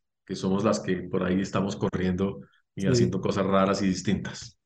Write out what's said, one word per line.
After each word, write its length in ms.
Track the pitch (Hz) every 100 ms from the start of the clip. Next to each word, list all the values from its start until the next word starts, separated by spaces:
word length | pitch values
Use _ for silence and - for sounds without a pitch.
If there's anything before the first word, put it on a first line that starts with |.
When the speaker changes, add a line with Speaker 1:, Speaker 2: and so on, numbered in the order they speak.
| _ _
Speaker 1:
que 120 | - 92
somos 280 | 95 98
las 160 | 110 107
que 220 | - 90
por 200 | 90 95
ahí 160 | 90 92
estamos 360 | 95 101 98 -
corriendo 640 | 101 92 92 90 98 - - _ _
y 80 | -
Speaker 2:
Sí. 40 | 98
Speaker 1:
haciendo 320 | 120 120 95
cosas 260 | 98 98 95
raras 360 | 95 95 98
y 40 | 95
distintas. 720 | 87 - 90 - - - _